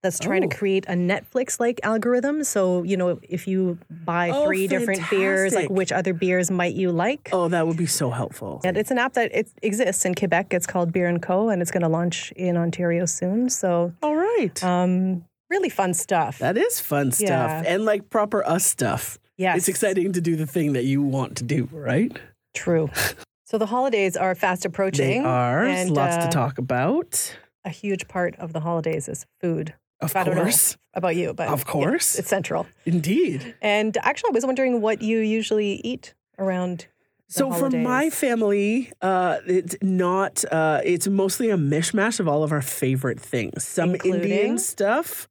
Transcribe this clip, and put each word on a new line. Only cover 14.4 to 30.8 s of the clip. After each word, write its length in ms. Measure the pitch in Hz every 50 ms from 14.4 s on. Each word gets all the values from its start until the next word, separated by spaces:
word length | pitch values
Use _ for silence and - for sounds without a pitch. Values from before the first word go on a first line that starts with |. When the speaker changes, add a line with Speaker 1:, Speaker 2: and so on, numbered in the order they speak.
| 262 185 - - 185
Speaker 1:
um, 640 | 180 180 180 180 180 180 180 185 185 185 175 170 _ _ _ _ _
really 200 | 349 392 381 269
fun 240 | - - 196 185 175
stuff. 420 | - - - 190 170 156 107 139 -
Speaker 2:
That 180 | - 135 185
is 220 | 233 381 480 466 -
fun 320 | - - 151 143 143 131
stuff. 160 | 123 - 208 190
Speaker 1:
Yeah. 340 | 170 165 - - 156 160 165
Speaker 2:
And, 180 | 160 175 202 220
like, 260 | 214 208 202 208 _
proper 360 | - 226 208 208 220 202 -
us 180 | - 160 190 -
stuff. 520 | - - - - 107 73 - - - - - _ _ _
Speaker 1:
Yes. 200 | - 185 185 170
Speaker 2:
It's 100 | 180 175
exciting 440 | 190 185 - 226 202 190 196 175 196 180
to 80 | 175
do 140 | 165 170 165
the 100 | 156 156
thing 280 | 143 - 180 156 147 139
that 100 | 127 120
you 160 | 135 135 143
want 360 | 143 139 131 135 139 - -
to 60 | - 123
do, 260 | 117 143 135 117 -
right? 400 | 151 156 143 - - 156 226 - - - - - _ _ _ _ _
Speaker 1:
True. 360 | - - 175 170 160 156 143 - - - - - - - _ _ _ _
So 120 | - -
the 100 | 214 220
holidays 480 | 196 226 254 254 277 226 208 196 190 165
are 200 | - 185 185 180
fast 280 | - - 190 180 180 -
approaching. 580 | 185 165 - 196 190 185 143 135 135 135 247 277
Speaker 2:
They 40 |
are. 380 | - 127 123 123 120 123 156 226
There's 140 | 262 - 185 185
Speaker 1:
and, 40 | 185 151
Speaker 2:
lots 220 | 143 143 175 170
Speaker 1:
uh, 40 | 170 170
Speaker 2:
to 20 | 170
talk 280 | 170 151 120 139 135 -
about. 760 | 127 131 127 123 135 165 262 330 349 - - - - - - - - _ _ _ _
Speaker 1:
a 40 | 180
huge 380 | 165 - - 202 196 185 -
part 280 | - - 185 180 170 -
of 160 | - 180 165 160
the 60 | 160
holidays 480 | 156 170 170 165 156 165 160 156 135 -
is 160 | - - - _ _ _
food. 320 | - 175 165 156 156 156 - _ _ _ _ _
Speaker 2:
Of 160 | - 160 -
Speaker 1:
I 80 | 190 185
don't 100 | - 175
know 60 | 160 175
Speaker 2:
course. 340 | 208 247 - - - - _